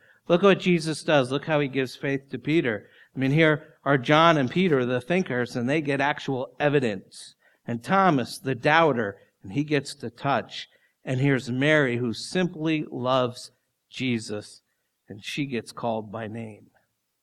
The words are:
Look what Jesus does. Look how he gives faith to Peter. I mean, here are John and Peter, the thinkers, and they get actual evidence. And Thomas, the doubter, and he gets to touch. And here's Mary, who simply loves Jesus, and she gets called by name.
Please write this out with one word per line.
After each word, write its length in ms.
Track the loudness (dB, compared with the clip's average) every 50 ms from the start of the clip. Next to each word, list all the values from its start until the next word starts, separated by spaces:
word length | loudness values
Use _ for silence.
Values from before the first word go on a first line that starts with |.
| _ _ _ _ _
Look 160 | 0 2 4 6
what 160 | 6 4 4
Jesus 460 | 4 2 2 2 2 -2 -6 -4 0
does. 260 | 2 2 4 4 2
Look 140 | -2 -4 -2
how 160 | 0 0 0
he 80 | 0 0
gives 280 | -2 -2 -4 -4 -6
faith 340 | -6 -4 -4 -4 -4 -6 _
to 80 | -12 -8
Peter. 500 | -4 0 0 2 2 0 -2 -4 -6 -14 _ _ -20 _ -6
I 40 | -4
mean, 120 | 0 2
here 440 | 4 4 6 4 4 2 -2 -8 -18 _ 0
are 140 | 0 0 2
John 380 | 2 4 4 6 6 6 6 4
and 120 | 2 0
Peter, 340 | 0 0 2 2 2 2 2
the 160 | 0 -2 -2
thinkers, 540 | -2 -2 -2 -2 -2 -2 -2 -2 -4 -4 -4
and 140 | -4 -2 -2
they 120 | -2 -2
get 200 | -2 -2 -2 0
actual 560 | 0 -2 -2 -4 -4 -6 -6 -4 -6 -8 -4 -2
evidence. 760 | 0 2 2 2 0 0 -2 -6 -10 _ -20 -20 -20 -20 -20 _ _ _ _ _ _
And 180 | -8 -8 -6 -4
Thomas, 540 | 0 2 4 4 4 4 2 0 -4 -8 -8
the 160 | -6 -6 -4
doubter, 640 | -2 2 2 4 6 4 4 2 0 -2 -4 -6 -8 _ _ _ _ -16
and 100 | -8 -6
he 120 | -4 -2
gets 300 | -2 -2 -2 -2 -4 -10
to 140 | -12 -12 -12
touch. 580 | -10 -6 -2 -2 0 -2 -2 -6 -12 -16 -18 -18 _ _ _ _ _ _ -8
And 160 | -4 -2 0
here's 300 | 2 2 2 2 0 -4
Mary, 480 | -4 0 2 2 4 4 2 2 0 -2
who 140 | -2 -4 -4
simply 720 | -6 -8 -6 -2 -2 -2 -2 -4 -4 -4 -2 -2 -2 -4 -6
loves 600 | -8 -6 -2 0 0 0 0 -2 -4 -8 -18 -20 _ _ _ _ _ _ _ _
Jesus, 720 | -10 -6 -4 -2 -2 -4 -4 -8 -10 -10 -12 -14 -20 -20 _ _ _ _ _ _ _ _ _ -20
and 140 | -20 -16 -14
she 240 | -10 -8 -6 -6
gets 260 | -6 -6 -8 -8 -10 -10
called 380 | -8 -6 -4 -4 -4 -6 -8
by 160 | -10 -10 -10
name. 440 | -10 -10 -12 -12 -14 -16 -20 -20 _ _ _ _ _ _ _ _ _ _ _